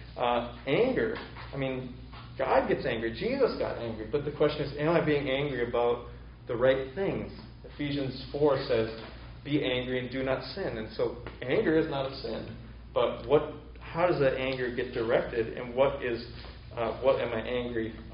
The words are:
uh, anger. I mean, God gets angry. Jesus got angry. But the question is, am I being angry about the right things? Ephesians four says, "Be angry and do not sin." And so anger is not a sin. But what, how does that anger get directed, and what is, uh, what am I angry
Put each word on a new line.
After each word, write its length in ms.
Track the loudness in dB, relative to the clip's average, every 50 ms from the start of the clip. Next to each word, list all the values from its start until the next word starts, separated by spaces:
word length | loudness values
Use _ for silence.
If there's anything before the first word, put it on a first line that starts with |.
| -14 -12 -4 0
uh, 380 | 2 2 2 2 0 -2 -6 -6 0
anger. 500 | 2 4 4 4 4 4 2 2 2 0 -4 -8 -10 -12 -12 -12 -8 -6
I 40 | -4
mean, 360 | -2 -2 -2 -4 -6 -8 -10 -12 -14 -14 -14 -14 -14 -12 -4 -2
God 280 | 0 4 4 4 4 4
gets 180 | 2 0 2
angry. 280 | 0 0 0 0 -2 -2
Jesus 420 | -2 -2 0 2 4 4 4 4 0
got 180 | -2 -2 -2 -4
angry. 300 | -4 -6 -6 -6 -4 -2
But 140 | -2 -2 -2
the 60 | -2
question 320 | 2 2 4 4 4 2 -2
is, 120 | -4 -2 0
am 100 | 0 2
I 120 | 4 4
being 280 | 4 4 4 4 2 2
angry 380 | 0 0 0 0 0 0 0 0
about 380 | 2 4 4 4 4 2 -2 -8 -12 -14 -14 -16 -16 -14 -8 -6
the 80 | 0
right 320 | 4 6 6 6 4 2 -4 -4
things? 360 | -2 -2 -2 -2 -2 -4 -6 -8 -12 -14 -16 -16 -16 -16 -14 -8
Ephesians 500 | -6 -4 -2 -2 -2 -2 -2 -4 -6 -8 -8
four 260 | 0 2 4 4 4 4 2 2
says, 220 | 2 2 2 2 -2 -6 -10 -12 -12 -14 -14 -14 -14 -12 -2
"Be 200 | 0 2 2 2
angry 360 | 2 0 0 0 0 0 -2
and 100 | -2 -2
do 140 | -2 -2 0
not 200 | 0 0 0 -2 -6 -6
sin." 240 | -4 -4 -2 -2 -4
And 100 | -6 -6 -2
so 240 | 0 0 0 0 -4 -8 -12 -10 -8 -2
anger 340 | 2 2 4 4 6 4 4
is 100 | 4 2
not 240 | 0 -2 -2 -4
a 40 | -4 -6
sin. 300 | -6 -6 -6 -6 -6 -8 -10 -12 -14 -14 -14 -16 -16 -2 2
But 320 | 2 2 2 2 -2 2 4
what, 260 | 4 4 4 2 -4 -10 -14 -14 -14 -14
how 280 | -12 -6 0 2 4 4
does 120 | 4 6
that 200 | 4 4 4 4
anger 360 | 0 0 0 0 -2 -2 0
get 160 | -2 -4 -2
directed, 640 | -2 -2 2 4 4 4 2 2 0 0 0 0 -2
and 200 | -6 -6 -4 2
what 280 | 4 4 4 4 0 -2
is, 220 | -2 -2 -4 -4 -8 -12 -12 -12 -12 -14 -14 -14 -10 -6
uh, 180 | -2 -2 -2 -2 2
what 200 | 4 4 4 4
am 100 | 2 0
I 100 | -2 -2
angry 520 | -2 -2 -2 -2 -2 -2 -2 -2 -2 -4 -6 -8 -12 -8